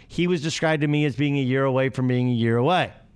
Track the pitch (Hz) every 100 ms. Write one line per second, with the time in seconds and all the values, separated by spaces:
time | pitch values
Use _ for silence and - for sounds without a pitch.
0 | - - 175 180 156 - 165 160 151 147
1 | 147 110 147 143 131 131 135 131 131 -
2 | 127 123 123 120 113 117 135 180 123 -
3 | -